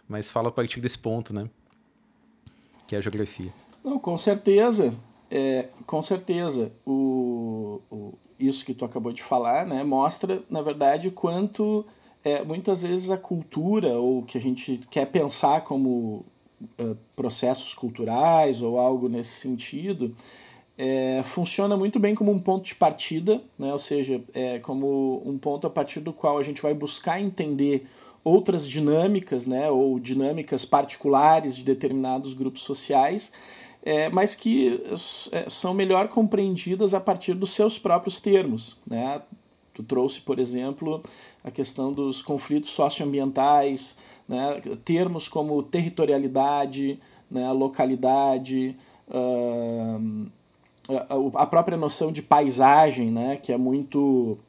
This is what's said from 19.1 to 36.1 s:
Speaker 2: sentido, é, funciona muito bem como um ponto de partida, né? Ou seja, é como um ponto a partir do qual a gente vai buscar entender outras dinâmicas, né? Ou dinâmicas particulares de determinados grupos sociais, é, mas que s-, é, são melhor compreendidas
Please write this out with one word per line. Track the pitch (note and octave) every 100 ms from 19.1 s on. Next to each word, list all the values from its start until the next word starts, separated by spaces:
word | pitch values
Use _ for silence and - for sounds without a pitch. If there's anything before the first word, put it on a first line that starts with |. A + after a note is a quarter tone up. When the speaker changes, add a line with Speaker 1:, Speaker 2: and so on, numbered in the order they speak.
| A#2 A#2
Speaker 2:
sentido, | - C3 A#2+ - C#3 F#3+ E3+ A#2+ A#2 - - - - _ -
é, | C3 C3+ C3 C3
funciona | B2+ - F3 - G3+ G3+
muito | G3+ A3
bem | G3+ G#3+
como | G#3
um | G3
ponto | F#3 F#3+ F#3+
de |
partida, | - D#3+ - - D#3+ F3+ A#3+ - -
né? | C#3
Ou | C#3
seja, | - C#3+ C3+ B2 A#2+
é | B2+ B2+ A#2+
como | B2 C3+ C#3 C#3 C3+ C3
um | - C#3
ponto | D3 C#3 D#3+
a |
partir | E3 C#3 D#3+
do | D#3
qual | D3+ D#3 D3
a |
gente | C#3 C#3
vai | D3
buscar | D3+ D3 - F3 F3+
entender | G3+ F#3 D#3 C#3 C#3+ C3+ - - - -
outras | D#3+ F3+ F3+ F3 C#3+
dinâmicas, | C#3+ D3 D#3 F#3+ G3+ F#3 B2 B2
né? | B2+ D3+
Ou | C3 C3+ B2+
dinâmicas | A#2+ C3 C3+ D#3+ C#3+ C3 -
particulares | C#3+ C#3+ - C#3+ C3+ D3+ D#3+ D3 B2+
de |
determinados | B2+ C3 C#3 C3+ C3 C3 C3+
grupos | C3 C3 B2+
sociais, | - C3+ - C#3 C#3+ G3+ - - - - - -
é, | D#3 D3+ D#3+
mas | F3+ G#3
que | - A3+ C3+ B2+ B2 -
s-, | F3 - - -
é, | E3+ -
são | - F3+
melhor | G3 F#3+ F#3
compreendidas | G#3+